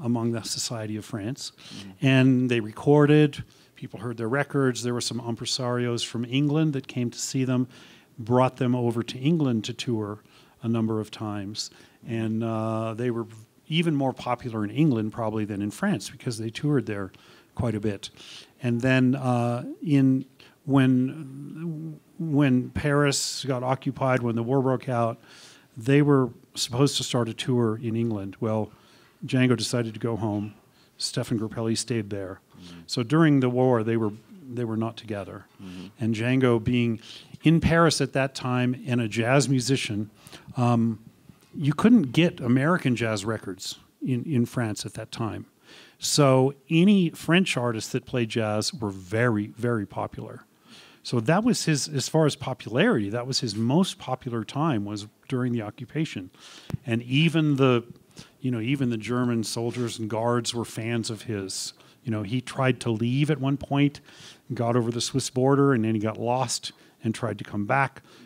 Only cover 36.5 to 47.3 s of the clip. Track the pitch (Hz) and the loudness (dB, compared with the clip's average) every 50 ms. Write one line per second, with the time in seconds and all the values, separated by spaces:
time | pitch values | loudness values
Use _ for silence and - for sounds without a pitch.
36.5 | 117 117 110 127 123 123 120 117 113 104 - - - - - - - - - 156 | 2 2 2 0 0 2 2 0 0 -4 -6 -14 -20 -20 -20 -20 -10 0 4 4
37.5 | 165 165 - - 160 170 170 160 135 - 139 127 - 143 131 135 - - - 127 | 4 6 4 4 4 6 6 6 4 2 -2 -2 0 -2 -2 -2 -4 -6 -4 -2
38.5 | 123 123 123 123 127 127 - 139 123 120 120 110 101 113 113 117 131 147 135 117 | 0 0 0 0 -2 -4 -4 -2 -2 0 0 -2 0 0 2 4 4 4 4 4
39.5 | 139 131 117 117 135 123 - - 107 101 110 107 - _ - - - - - - | 2 0 2 2 0 0 0 -2 -4 -4 -6 -6 -10 _ -20 -20 -20 -20 -20 -12
40.5 | - - 123 120 120 113 113 113 110 107 - - _ _ _ - - _ _ _ | -4 0 2 2 4 4 2 0 -2 -4 -10 -20 _ _ _ -20 -20 _ _ _
41.5 | - - 156 139 151 - - 220 247 233 156 127 117 151 165 170 165 - 151 117 | -10 -4 0 0 0 4 6 6 8 6 6 4 2 4 4 4 2 -2 0 2
42.5 | 123 131 135 156 185 175 - 135 123 110 117 113 110 101 98 110 110 107 - - | 2 4 4 2 2 2 2 0 0 0 0 -2 -2 -2 -2 -4 -4 -6 -6 -10
43.5 | 92 - - - - - - _ _ - 320 233 131 120 127 170 151 123 120 117 | -12 -10 -10 -12 -12 -14 -16 _ _ -10 -4 -4 -4 -2 -2 0 0 0 0 0
44.5 | - 131 120 110 107 - - 110 - 110 113 - - - 123 104 98 104 107 - | 0 -4 -4 -4 -4 -6 -8 -10 -10 -12 -14 -12 -8 -6 -6 -6 -6 -8 -12 -16
45.5 | _ _ _ - - - - - _ - - - - - 147 135 131 131 131 139 | _ _ _ -20 -20 -20 -20 -20 _ -8 -4 -2 2 4 6 6 6 6 4 2
46.5 | 139 _ _ - 165 165 175 202 208 196 180 160 - - - - | 0 _ _ 0 2 4 6 6 6 6 4 2 -2 -4 -2 2